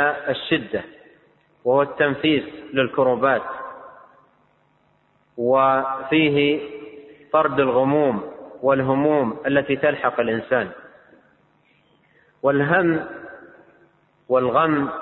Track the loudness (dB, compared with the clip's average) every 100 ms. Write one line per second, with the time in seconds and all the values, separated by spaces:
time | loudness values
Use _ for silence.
0 | 2 -2 -6 -6 -2 -4 -2 -8 -8 -18
1 | -20 _ _ _ _ _ 0 2 0 0
2 | -2 0 0 0 -4 -14 -6 -2 0 0
3 | 0 2 0 0 -4 -12 -14 -16 -20 -20
4 | -20 _ _ _ _ _ _ _ _ _
5 | _ _ _ -4 2 4 4 2 0 -6
6 | 0 2 4 4 2 0 -4 -14 -16 -20
7 | -20 -20 -2 0 2 2 2 2 2 2
8 | 2 0 -6 -14 -20 -2 0 2 2 2
9 | 2 2 0 -2 0 0 0 0 0 0
10 | -2 0 -2 -2 0 -2 -2 -10 -20 -20
11 | _ -20 _ _ _ _ _ _ _ _
12 | _ _ _ _ 0 2 2 2 2 0
13 | -4 -14 -18 -20 -20 -20 _ _ _ _
14 | _ _ -2 0 2 2 2 0 -2 -6